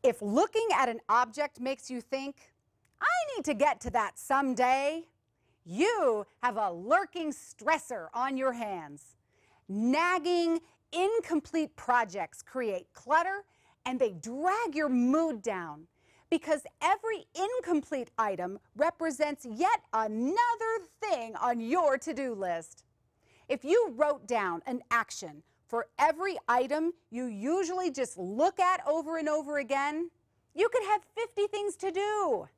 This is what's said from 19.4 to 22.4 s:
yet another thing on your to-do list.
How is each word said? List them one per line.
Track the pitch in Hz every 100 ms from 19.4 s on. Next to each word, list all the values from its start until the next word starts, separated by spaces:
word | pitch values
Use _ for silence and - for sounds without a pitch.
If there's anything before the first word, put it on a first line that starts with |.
yet | 247 220 359 466 _
another | 220 220 214 254 403 480 466 453 453 339 _
thing | 427 311 226 220
on | 247 240
your | 226 339 311 262
to-do | 311 269 269
list. | 214